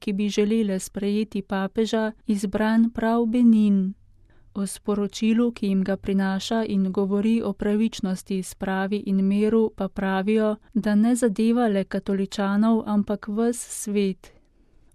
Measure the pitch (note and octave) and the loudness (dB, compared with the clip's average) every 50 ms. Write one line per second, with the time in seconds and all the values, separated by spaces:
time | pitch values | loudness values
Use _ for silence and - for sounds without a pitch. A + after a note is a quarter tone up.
0 | - - G3+ F#3+ G#3 G#3 G3+ - G#3 G#3 A3 A3+ A3 G3+ F#3+ F#3+ - - - G3 | -6 -4 -2 -2 -2 -2 0 0 0 2 2 0 0 0 -2 -4 -6 -8 -10 -6
1 | G3 G3+ G3+ G#3+ A3 G#3+ - G3+ F#3+ - G3+ F#3+ F#3+ F#3+ - - A3+ G#3 - A3 | -4 -2 -2 -2 -2 -4 -4 -8 -6 -4 -4 -4 -4 -4 -2 -2 -2 0 0 -2
2 | A3 G#3+ A3 _ _ - G#3+ G3+ A3 G3 G3 G#3 G#3+ G#3+ A3+ A3+ A3+ A3+ - - | -2 -2 -6 _ _ -2 -2 -2 -2 -2 -2 0 0 2 4 4 2 2 0 -2
3 | A3 A3+ A3+ A#3 A#3+ A3+ A3 B3 B3 A#3 A3 A3 G#3+ G#3 G3+ G3 F#3+ F#3+ G3+ _ | 0 0 2 2 0 2 2 4 6 6 6 6 6 4 4 2 2 0 -4 _
4 | _ - - - - _ - - - - - - G3 G3 - - - - G#3 G#3 | _ -20 -20 -20 -20 _ -20 -20 -20 -14 -8 -6 -6 -6 -8 -10 -6 -4 -2 -2
5 | G#3 G3 - - A3+ A3 A3+ A3+ A#3+ A#3+ A#3 - - G3 G3 G3 F#3+ F#3+ G3 G3 | -2 -4 -4 -2 0 2 2 2 2 0 -2 -2 -2 0 0 0 0 0 -2 -4
6 | - - G3 G3 F#3+ F#3+ F#3+ G3 - - A#3 A3+ A3 - G#3 G3 F#3+ F#3+ F#3 G#3 | -2 -2 0 0 0 0 -2 -4 -4 -2 -2 -2 -2 0 0 0 0 0 0 -2
7 | G3+ F#3+ G3+ G3+ G3+ A3 A3+ A3+ - G3+ G3 - G#3 G#3 G#3 G#3+ A3+ A3 - - | -2 0 0 0 0 2 0 0 0 -2 -6 -4 -2 -2 0 0 0 -2 -2 -4
8 | - F#3 F#3+ F3+ - - G3 F#3+ F#3 - - - - F#3+ F#3+ F#3+ G3 G3 G#3 G#3 | -6 -4 -4 -4 -6 -6 -6 -6 -6 -8 -10 -8 -6 -4 -4 -2 -2 -2 -2 -4
9 | - G3+ G3 F#3+ F#3+ G3 G3+ G3+ G#3+ G#3+ A3 A3+ A3 A3 - - F#3+ F#3+ - - | -2 0 0 2 2 2 2 2 2 2 4 2 2 2 -2 -4 -6 -6 -4 -4
10 | G3 F#3+ F#3+ F#3+ F#3+ G#3 A3 A3 G#3+ G#3+ G#3+ G#3 _ _ - G#3+ F#3+ G#3+ G#3 G#3 | -2 -2 0 -2 0 0 0 2 2 0 -2 -4 _ _ -4 -2 0 2 2 4
11 | G#3+ A#3 B3+ A#3+ C4 A#3 F#3+ - A3 A3+ A#3 B3 A#3+ A3 G3+ G3 F#3+ - - G3 | 4 4 2 2 2 0 2 2 2 2 2 2 2 2 2 0 -2 -2 -4 -6
12 | G3 - G3 G3 G3 G3 - - G3+ G3 G3+ G3+ G#3+ A3+ A3+ A3 A3 G#3+ G#3 G#3 | -4 -2 -2 -2 -2 -4 -4 -4 -2 0 2 2 4 4 2 2 0 0 0 0
13 | G3+ - G#3 G3+ - - G#3 G#3+ A#3 A#3 A#3+ A#3+ - - - - - G#3+ G3+ G#3 | 0 0 -2 -6 -6 -6 -2 0 0 0 -2 -4 -6 -12 -10 -10 -6 -4 -2 0
14 | G3+ F#3+ F#3+ - - - _ - _ _ _ _ _ _ _ _ _ _ | 0 0 -2 -6 -12 -20 _ -20 _ _ _ _ _ _ _ _ _ _